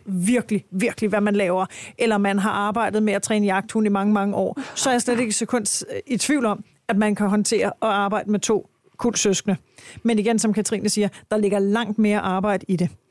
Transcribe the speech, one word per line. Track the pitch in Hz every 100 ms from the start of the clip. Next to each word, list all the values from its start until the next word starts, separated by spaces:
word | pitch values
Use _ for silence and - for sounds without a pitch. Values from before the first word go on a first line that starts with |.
| -
virkelig, | 185 185 240 - 208 -
virkelig, | 185 208 - 214
hvad | 208
man | 208 202
laver, | 185 185 185 - - -
eller | 233 208
man | 202 202
har | 208
arbejdet | 196 208 214 220 214
med | 214
at | 202
træne | - 214 202
jagthund | 190 196 220 214
i |
mange, | 196 202
mange | 208 202 196
år, | 190 - 262
så | - 277
er |
jeg | 240
slet | 247 240
ikke | 233
sekund | 202 220 240 202
s-, | - - - -
i | 233
tvivl | - 294 226
om, | 202 - _ -
at | 196
man | 214
kan | 202 208
håndtere | 208 202 208 190
at | - 220
arbejde | 202 202 208 196
med | 208
to | - 214 - _ _ -
kuldsøskende. | 240 - 208 185 - 185 _ - - -
Men | 233 214
igen, | 208 226
som | 220
Katrine | 208 208 202 208
siger, | 208 202 - -
der | 214
ligger | 202 202
langt | 196 220 226 220
mere | 208 208
arbejde | 190 185 208 190 -
i | 175
det. | 175 - _